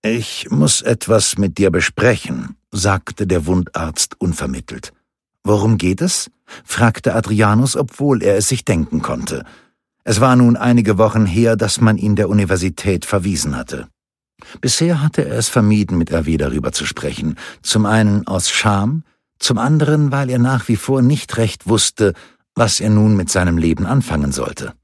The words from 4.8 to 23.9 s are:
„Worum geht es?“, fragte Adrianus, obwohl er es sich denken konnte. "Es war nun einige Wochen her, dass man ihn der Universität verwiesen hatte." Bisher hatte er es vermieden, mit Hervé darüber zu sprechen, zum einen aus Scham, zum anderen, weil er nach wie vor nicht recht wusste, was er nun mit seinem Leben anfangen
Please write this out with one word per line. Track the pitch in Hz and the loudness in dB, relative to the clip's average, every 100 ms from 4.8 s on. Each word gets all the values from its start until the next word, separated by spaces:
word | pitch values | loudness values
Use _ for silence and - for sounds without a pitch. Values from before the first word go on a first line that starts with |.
| - _ _ _ _ _ | -16 _ _ _ _ _
„Worum | 98 104 107 107 | 0 2 2 2
geht | 90 95 | 0 0
es?“, | 180 - - _ _ - | -2 -4 -8 _ _ -20
fragte | - - 120 - - | -10 0 0 0 -2
Adrianus, | 104 - 107 107 107 131 | -2 -2 0 2 2 2
obwohl | - 131 - 143 123 | -2 -4 -2 0 2
er | 95 101 | 2 0
es | 104 | 0
sich | 127 - | -4 -2
denken | 87 78 80 | -2 0 -4
konnte. | - - 71 67 - - _ _ _ _ | -4 -6 -6 -10 -12 -20 _ _ _ _
"Es | - 107 | -4 2
war | 131 127 | 4 6
nun | 120 120 | 6 4
einige | 120 120 104 98 | 4 4 4 2
Wochen | 110 110 | 2 4
her, | 101 90 117 113 | 2 2 2 2
dass | 107 - | 0 2
man | 113 104 | 2 2
ihn | 104 104 | 0 0
der | 98 | 2
Universität | 104 95 95 92 - 104 90 - | 2 2 0 -2 -4 -2 -2 -2
verwiesen | 101 90 85 73 69 | -2 -2 -4 -4 -6
hatte." | - - - _ _ _ _ _ - - | -8 -12 -14 _ _ _ _ _ -20 -6
Bisher | 131 - 165 165 | -2 0 2 2
hatte | 151 - - | 0 0 -2
er | 117 | -2
es | 110 | 0
vermieden, | 127 104 107 101 90 | 2 4 4 2 0
mit | 82 | 0
Hervé | 82 78 80 | -2 0 0
darüber | 71 76 69 | 0 -2 -4
zu | - | -6
sprechen, | - - 73 - 78 76 - - | -8 -6 -8 -6 -6 -6 -14 -14
zum | - 110 104 | -4 0 2
einen | 110 107 101 - | 2 2 2 0
aus | 95 - | -4 -2
Scham, | - 110 101 104 156 - _ _ _ | -2 0 0 0 -4 -8 _ _ _
zum | - 117 | -2 0
anderen, | 127 151 151 151 147 | 2 2 2 2 2
weil | 139 135 | 0 -2
er | 123 | 0
nach | 123 131 - | 2 0 0
wie | 113 | -4
vor | - 135 | 0 2
nicht | 123 151 - - | 2 0 -2 -2
recht | 110 - - | -2 -4 -2
wusste, | 113 - - 104 87 - _ _ | 0 0 0 0 0 -16 _ _
was | - 113 - | -2 0 0
er | 107 | 2
nun | 107 107 104 | 4 4 2
mit | 85 | 0
seinem | 95 90 85 | 0 2 2
Leben | 82 80 | 0 0
anfangen | 92 | 0